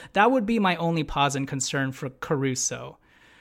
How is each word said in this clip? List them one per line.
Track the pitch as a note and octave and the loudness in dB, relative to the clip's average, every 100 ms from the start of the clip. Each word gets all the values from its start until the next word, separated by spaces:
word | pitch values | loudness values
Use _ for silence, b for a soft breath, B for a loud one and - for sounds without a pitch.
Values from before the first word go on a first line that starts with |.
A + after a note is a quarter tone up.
| B | B
that | G3 A3 | 4 4
would | C4 G3+ | 4 2
be | A#3 | 2
my | G3 E3 | 2 2
only | E3+ E3 | 0 0
pause | D3 D3 C#3 C3+ | -2 0 0 0
and | C3+ | -4
concern | C#3 - C#3+ C3+ | -4 -2 -2 -2
for | C3 C3+ | -4 -10
Caruso. | - - D3 C3+ C3 - B2 B2+ - b b b b | -8 -4 0 0 -2 -4 -6 -12 -16 b b b b